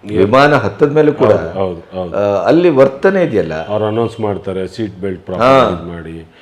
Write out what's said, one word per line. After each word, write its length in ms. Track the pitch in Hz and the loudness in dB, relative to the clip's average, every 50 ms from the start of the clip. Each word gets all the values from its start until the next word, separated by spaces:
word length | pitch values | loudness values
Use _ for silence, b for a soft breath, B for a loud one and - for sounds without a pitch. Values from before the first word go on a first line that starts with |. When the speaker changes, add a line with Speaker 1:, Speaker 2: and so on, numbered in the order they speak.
| - 104 104 87 | -10 -4 0 0
Speaker 1:
ವಿಮಾನ 360 | 98 101 120 135 143 147 147 | 2 4 6 4 6 6 4
ಹತ್ತದ 380 | 127 107 - 104 - 156 143 | 2 0 -2 0 0 0 2
ಮೇಲೂ 200 | 139 156 151 147 | 2 2 2 2
ಕೂಡ, 160 | - - 135 110 | 2 2 4 4
Speaker 2:
ಹೌದು, 220 | 101 85 82 82 | 4 2 0 -6
ಹೌದು, 500 | 87 95 98 92 87 82 - - - 92 | -4 -4 -4 -4 -4 -10 -14 -12 -10 -8
ಹೌದು. 160 | 90 87 87 | -8 -6 -4
Speaker 1:
ಆ, 300 | 98 101 101 101 98 87 | -2 0 0 0 0 2
ಅಲ್ಲಿ 220 | 110 143 165 175 175 | 2 2 4 4 4
ವರ್ತನೆ 540 | 147 131 135 131 135 - - 196 196 190 | 4 4 4 4 2 0 0 0 2 2
ಇದೆಯಲ್ಲ. 440 | 175 160 117 98 85 80 78 78 82 | 0 0 0 -2 -2 -2 -6 -8 -6
Speaker 2:
ಅವ್ರು 180 | 95 104 107 110 | -6 -4 -2 -2
ಅನೌನ್ಸ್ 360 | 107 107 117 117 107 - - | -2 0 -2 -2 -4 -4 -6
ಮಾಡ್ತಾರೆ, 480 | 110 104 98 90 - 101 92 95 92 90 | -4 -4 -4 -6 -8 -8 -8 -6 -8 -8
ಸೀಟ್ 300 | - - 113 101 90 90 | -8 -8 -8 -8 -8 -8
ಬೆಲ್ಟ್ 320 | 92 98 95 87 - - | -8 -8 -8 -10 -10 -10
Speaker 1:
ಹಾ. 60 | 92 | -4
Speaker 2:
ಪ್ರಾಪರ್ 440 | 101 117 131 135 135 123 104 92 82 | 0 2 4 4 4 4 2 -2 -6
ಇದ್ 80 | 82 87 | -10 -12
ಮಾಡಿ, 380 | 85 85 80 82 82 82 80 82 b b | -14 -14 -14 -14 -16 -16 -18 -20 b b